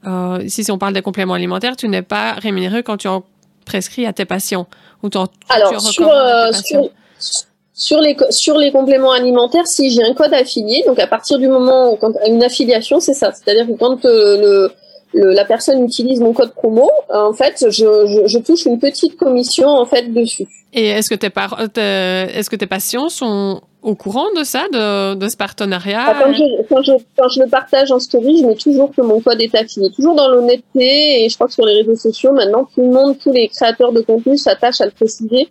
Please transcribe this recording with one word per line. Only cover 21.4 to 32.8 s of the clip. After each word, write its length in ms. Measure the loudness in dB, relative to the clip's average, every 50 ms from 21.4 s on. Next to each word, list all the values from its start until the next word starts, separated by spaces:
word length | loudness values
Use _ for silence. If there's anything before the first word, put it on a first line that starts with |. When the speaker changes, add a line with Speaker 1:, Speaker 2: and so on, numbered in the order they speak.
| -6 -6 -6 -8 -10 -8 _
Speaker 1:
t'es, 560 | -4 -4 -2 -2 -2 -4 -4 -4 -4 -6 -6 -6
est-ce 160 | -8 -8 -6
que 60 | -6
tes 100 | -8 -6
patients 420 | -6 -6 -6 -6 -6 -6 -6 -6 -6
sont 520 | -6 -6 -6 -6 -4 -4 -4 -4 -6 -8 _ _ _ _ _
au 120 | -6 -6
courant 380 | -6 -6 -8 -6 -4 -4 -2 -2
de 80 | -4 -4
ça, 200 | -4 -6 -6 -6 -4 -4
de, 420 | -4 -4 -2 -2 -4 -4 -4 -6
de 140 | -6 -6 -8
ce 80 | -6
partenariat ? 680 | _ -8 -10 -8 -8 -6 -6 -6 -6 -6 -6 -4 -2 0 0
Speaker 2:
Ah, 60 | 0 2 2
quand 80 | 2 2
je, 100 | 2 0 0 0 -2 -2 0
quand 140 | 0 0 2
je, 100 | 2 2 0 0 _ _
quand 120 | 0 0 0
je 140 | 2 0 0
le 60 | 2
partage 440 | 2 -2 -2 0 0 0 2 2 0
en 80 | -2
story, 380 | -2 0 -2 0 2 4 4 4
je 60 | 4
mets 80 | 2 0
toujours 360 | 0 0 0 2 2 2 0 0
que 100 | -2 0
mon 180 | 2 2 2
code 200 | 2 0 0 0
est 140 | -2 0 0
affilié, 360 | -2 -2 -2 -4 -2 -2 -2 -2
toujours 200 | 0 0 2 2
dans 140 | 4 4 4
l'honnêteté. 960 | 4 4 4 2 2 0 -2 _ _ 0 2 2 2 2 2 2 2 2 2
Et 40 | 0
je 60 | 0
crois 140 | -2 -4 -4
que 40 | 0
sur 140 | 0 2
les 160 | 2 4 2 2
réseaux 120 | 2 0
sociaux, 380 | 0 0 -4 -4 0 0 2 2
maintenant, 340 | 2 2 2 0 0 -2 -2 _
tout 60 | 0